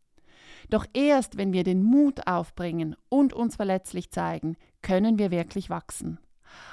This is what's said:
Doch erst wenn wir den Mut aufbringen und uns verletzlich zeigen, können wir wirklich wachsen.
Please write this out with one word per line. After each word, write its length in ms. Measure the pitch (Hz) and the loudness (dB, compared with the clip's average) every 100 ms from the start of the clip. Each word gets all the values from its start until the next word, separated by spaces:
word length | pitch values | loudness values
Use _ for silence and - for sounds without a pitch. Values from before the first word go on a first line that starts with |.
| _ _ _ _ - - - | _ _ _ _ -20 -18 -2
Doch 160 | 220 - | -2 -2
erst 420 | 247 285 277 - 208 | 0 4 4 2 -4
wenn 160 | 196 | -2
wir 140 | 185 185 | 0 2
den 180 | 185 | 2
Mut 440 | 208 269 285 - - | 4 6 4 2 -4
aufbringen 680 | 175 175 - 175 165 160 - - | -4 -4 -8 -6 -4 -6 -8 -2
und 240 | 269 277 | 2 2
uns 240 | - 233 - | 2 -4 -2
verletzlich 520 | 202 190 - 180 - | -2 -2 -2 -10 -8
zeigen, 460 | - 170 165 156 165 _ _ | -6 -4 -4 -6 -8 _ _
können 380 | - 190 220 214 | 0 2 4 2
wir 120 | 202 | 0
wirklich 380 | 175 170 190 - | -2 -4 -8 -8
wachsen. 480 | 170 - - - 165 _ _ _ - - | -10 -10 -12 -10 -12 _ _ _ -20 -20